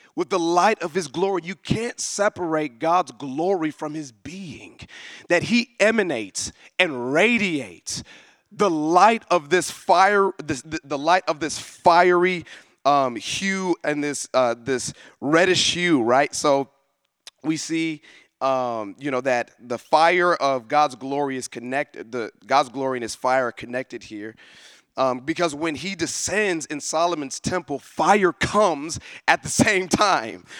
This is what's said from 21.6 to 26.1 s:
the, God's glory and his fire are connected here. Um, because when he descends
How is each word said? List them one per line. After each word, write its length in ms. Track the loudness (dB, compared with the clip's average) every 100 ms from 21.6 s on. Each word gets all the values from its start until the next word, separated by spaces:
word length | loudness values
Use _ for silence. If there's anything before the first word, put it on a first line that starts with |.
| -6 -4 -6 -12 -10
the, 180 | -8 -8 -12 0
God's 220 | 2 2
glory 300 | -4 -4 -4
and 40 |
his 120 | -6
fire 320 | -4 0 0 0
are 60 |
connected 500 | -6 -10 -8 -8 -14
here. 320 | -14 -14 -14 -16 -20 -20 -20 -20 _
Um, 260 | -2 -2 -2
because 340 | -6 -2 -4
when 200 | -2 -6
he 200 | -4 -8
descends 720 | -6 -6